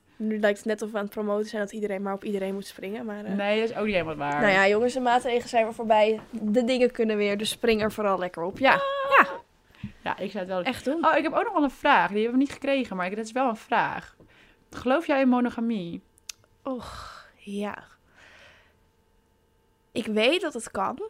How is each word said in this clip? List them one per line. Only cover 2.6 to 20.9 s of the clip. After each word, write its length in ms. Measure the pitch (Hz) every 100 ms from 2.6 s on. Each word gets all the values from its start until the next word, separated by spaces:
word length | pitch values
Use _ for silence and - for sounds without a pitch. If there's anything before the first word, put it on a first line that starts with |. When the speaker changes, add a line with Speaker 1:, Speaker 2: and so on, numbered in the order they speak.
| 196
Speaker 1:
springen, 400 | - 190 220 226
maar, 200 | 208 208
eh, 80 |
Speaker 2:
Nee, 260 | 202 202 214
dat 80 | 226
is 60 | 220
ook 100 | 214
niet 80 |
helemaal 220 | 190 160 151
waar. 260 | 143 147
Speaker 1:
Nou 120 | 208
ja, 140 | 190 196
jongens, 260 | 208 247
de 60 | 262
maatregelen 500 | 247 247 254 240 233
zijn 140 | 240
weer 100 | 220
voorbij. 460 | 226 220 214 214 220 -
De 320 | 226 214 220
dingen 280 | 233 254 247
kunnen 260 | 247 220 208
weer, 200 | 208 202
dus 120 | 214
spring 320 | - 240 220
er 100 | 214
vooral 260 | 214 208 185
lekker 240 | 180 170
op. 140 | 170 226
Ja. 160 | 262
Speaker 2:
Ah. 80 | 170 554 554 539 539
Speaker 1:
Ja. 100 | - - - _ _ - - -
Speaker 2:
Ja, 140 | - -
ik 140 | 208
zou 60 | 202
het 40 | 180
wel 40 | 185
doen. 100 | 214
Speaker 1:
Echt 120 | 247 254
doen. 200 | 330 311
Speaker 2:
Oh, 120 | 302
ik 60 |
heb 100 | 311
ook 100 | -
nog 100 | 440
wel 100 | 370
een 60 | 285
vraag. 360 | - 302 226 175
Die 140 | 202
hebben 120 | 226 254
we 40 | 277
niet 60 |
gekregen, 420 | - 277 277 240 185
maar 140 | 180
dat 160 | 208 220
is 60 |
wel 180 | 240 262
een 60 | 220
vraag. 600 | - 226 143 - - - - _ _ _ _
Geloof 380 | - 247 285 339
jij 140 | 277
in 60 | 262
monogamie? 720 | 247 240 233 233 220 170 180 - _ - - _ _
Speaker 1:
Och, 600 | 269 247 - - - - - _
ja. 460 | 202 202 202 - - _ _ _ - - - - _ _ _ _ _ _ _ _ _ _ _ _ _
Ik 140 | 254 220
weet 360 | 214 233 359
dat 120 | 320
het 180 | 240 -
kan. 300 | - 190